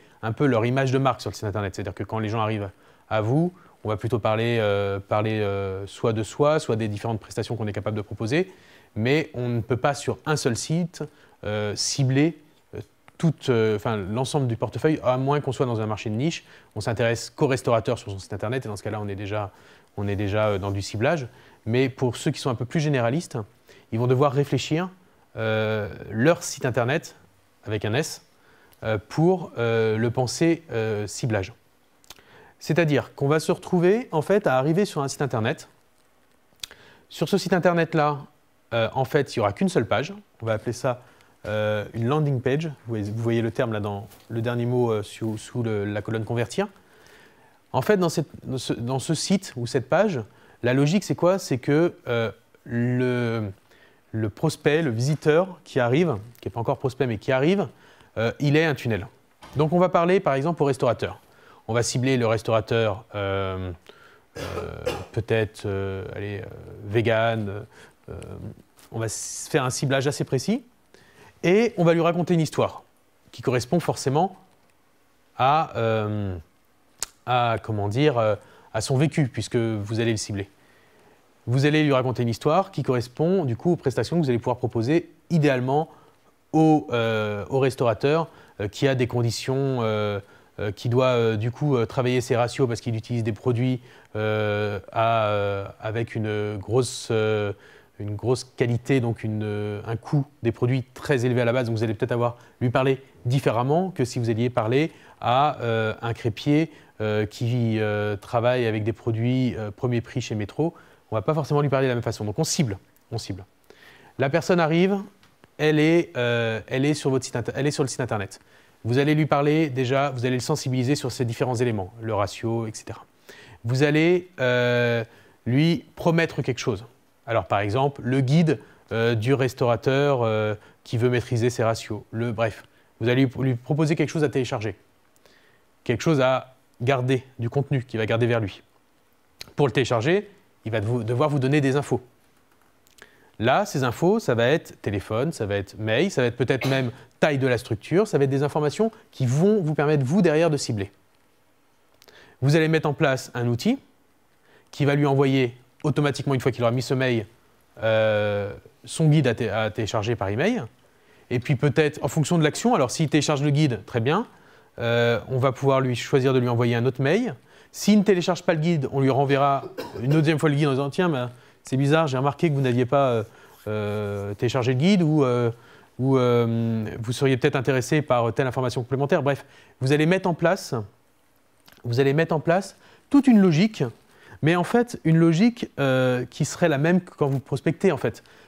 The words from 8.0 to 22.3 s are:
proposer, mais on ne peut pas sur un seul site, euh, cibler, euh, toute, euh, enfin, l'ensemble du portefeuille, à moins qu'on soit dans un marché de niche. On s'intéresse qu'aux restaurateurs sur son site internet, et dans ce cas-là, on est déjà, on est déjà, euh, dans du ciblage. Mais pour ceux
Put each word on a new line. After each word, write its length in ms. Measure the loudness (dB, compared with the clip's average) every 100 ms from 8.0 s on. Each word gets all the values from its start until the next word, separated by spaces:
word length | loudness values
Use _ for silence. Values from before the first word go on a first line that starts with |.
proposer, 500 | -6 -6 -2 -2 -2 -8 -20 -20 _ -4
mais 340 | 0 0 0
on 160 | -6 -4
ne 120 | -2
peut 160 | -2 -2
pas 160 | -2
sur 240 | -2 -4 -6 -2
un 100 | -2
seul 200 | -2 -2
site, 480 | -2 -2 -4 -6 -12 _ _ _
euh, 320 | -6 -4 -4 -4
cibler, 640 | -4 0 2 2 2 0 _ _ _ -16
euh, 60 | -16 _ _ -2
toute, 320 | -2 0 0
euh, 260 | 2 2 0
enfin, 220 | -2 -4
l'ensemble 500 | -2 -4 -2 -2 -2
du 80 | -2
portefeuille, 440 | -4 -2 0 0
à 140 | 0 0
moins 240 | 0 0
qu'on 100 | -2
soit 140 | -2 -2
dans 160 | -2
un 40 | -4
marché 240 | -6 -4
de 60 | -2
niche. 300 | -2 -4 -12 -20 _ -8
On 60 |
s'intéresse 480 | -4 0 0 0 -6
qu'aux 180 | -2 0
restaurateurs 500 | 0 2 2 2 -4
sur 140 | -6
son 80 | -12
site 120 | -10
internet, 340 | -8 -6 -6 -6
et 40 |
dans 60 | -10
ce 60 |
cas-là, 160 | -8 -8
on 60 | -6
est 80 | -8
déjà, 360 | -6 -6 -6 -12 -20 -20 _ -6
on 100 | -4
est 80 | -2
déjà, 320 | 0 0 2
euh, 80 | 0
dans 140 | -2
du 100 | -4
ciblage. 460 | -6 -2 0 0 -4 -14 -20 -12 -2
Mais 240 | 0 0
pour 260 | 0 -4 -2
ceux 160 | -4